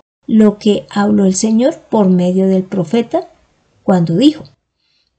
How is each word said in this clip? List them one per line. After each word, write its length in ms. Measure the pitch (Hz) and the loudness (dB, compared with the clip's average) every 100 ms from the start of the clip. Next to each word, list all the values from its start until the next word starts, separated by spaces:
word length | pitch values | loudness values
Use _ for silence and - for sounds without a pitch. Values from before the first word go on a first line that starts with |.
| _ _ - | _ _ -2
lo 300 | 220 214 208 | 2 2 2
que 280 | 214 202 - | -2 -2 -4
habló 360 | 208 202 208 190 | -4 -2 0 0
el 100 | 190 | 0
Señor 400 | 220 220 262 339 - | -2 0 0 -2 -4
por 200 | 220 190 | 0 2
medio 380 | 180 180 185 190 | 2 0 0 0
del 160 | 190 | 0
profeta, 640 | 185 190 165 233 233 339 - _ _ _ _ _ | -2 -6 -4 -4 -2 -6 -8 _ _ _ _ _
cuando 340 | - 185 165 165 | -2 0 0 2
dijo, 260 | 285 - - _ _ _ _ _ _ | 2 0 -8 _ _ _ _ _ _